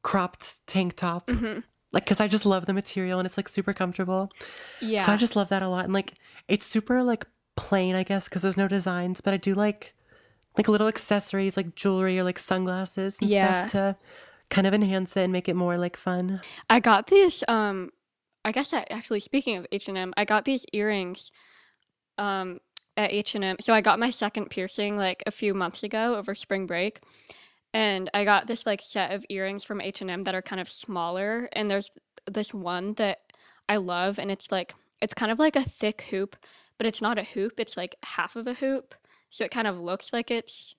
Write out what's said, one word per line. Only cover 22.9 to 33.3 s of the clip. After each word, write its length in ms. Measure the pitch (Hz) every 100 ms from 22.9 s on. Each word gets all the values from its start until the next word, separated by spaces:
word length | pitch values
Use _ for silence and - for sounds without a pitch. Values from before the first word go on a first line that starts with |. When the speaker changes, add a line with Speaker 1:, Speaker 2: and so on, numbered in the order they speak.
| -
Speaker 2:
at 140 | 208
H 220 | 202 208
and 80 | 208
M. 120 | 190 185
So 140 | -
I 60 | 220
got 180 | 214 202
my 120 | 240
second 400 | - 214 220 202
piercing, 460 | - 185 - 208 208
like, 260 | 190 180 -
a 40 |
few 200 | - 214
months 300 | 190 175 -
ago 340 | 208 220 226 226
over 180 | 202
spring 320 | 202 - 196 185
break. 340 | 175 202 - - - - - - _ _
And 340 | 220 214 190 185
I 100 | 202
got 220 | 208 202 226
this, 180 | 226
like, 160 | - 202
set 300 | - 208 170
of 140 | 196 -
earrings 340 | 196 190 202
from 200 | - 208
H 180 | 190 -
and 100 | 190
M 120 | 180
that 120 | 196
are 60 | 185
kind 200 | 185 190
of 80 | 180
smaller. 840 | - - 180 170 180 202 226 240
And 160 | - 208
there's 220 | 196 202 - _ - -
this 280 | 208 208
one 400 | 208 175 175 190
that 240 | 214 202 - _